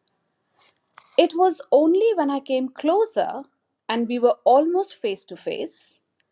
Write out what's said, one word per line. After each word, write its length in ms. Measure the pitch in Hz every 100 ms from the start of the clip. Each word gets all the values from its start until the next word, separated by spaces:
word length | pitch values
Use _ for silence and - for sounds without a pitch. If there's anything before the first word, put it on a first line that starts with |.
| _ _ _ _ _ _ _ _ _ - _ -
It 180 | 339 330
was 260 | 370 311 -
only 400 | 269 320 370 453 370
when 160 | 285
I 80 | 277
came 300 | 277 254 254
closer 720 | - 294 392 440 208 - 262 285 _ _ _ -
and 200 | 226 233
we 100 | 240
were 200 | 240 - -
almost 540 | 262 320 359 392 -
face 260 | 214 196 -
to 120 | 175
face 640 | - - 330 - - - _ _ _